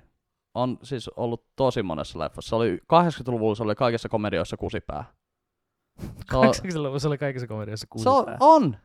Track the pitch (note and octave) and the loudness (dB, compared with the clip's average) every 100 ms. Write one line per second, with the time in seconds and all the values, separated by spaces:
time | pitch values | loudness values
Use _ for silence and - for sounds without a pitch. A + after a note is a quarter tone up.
0 | _ _ _ _ _ A2+ B2+ A#2 A#2+ B2+ | _ _ _ _ _ -4 -2 -4 -8 -10
1 | - - A#2+ A#2 _ - C3 B2 G2 D2+ | -8 -6 -4 -4 _ 0 0 2 -2 -4
2 | - - D2 - - A2+ A2+ F2+ - E3 | -6 -6 -6 -8 -4 0 0 -2 2 4
3 | F3 - C3 A#2+ A2 G#2 G#2+ G#2 B2 A#2 | 4 0 -4 -2 0 0 -2 0 0 -2
4 | A2+ A2+ G#2 F#2 F2+ - G2 G#2+ - D2+ | -2 -2 0 -2 -2 -6 -6 -8 -8 -10
5 | - _ _ _ _ _ _ _ _ - | -12 _ _ _ _ _ _ _ _ -16
6 | - - - C3 C3 - F#3 E3 C#3+ C#3 | -14 -14 -4 4 4 4 -2 -4 -4 -2
7 | D3+ C#3+ C#3+ B2+ A#2+ G#2+ G#2 G#2+ - A2+ | -2 -2 -4 -6 -8 -8 -8 -10 -10 -2
8 | E3+ C4+ A3 - C#4 D#4+ F3+ G2+ | 2 4 2 4 8 8 6 -2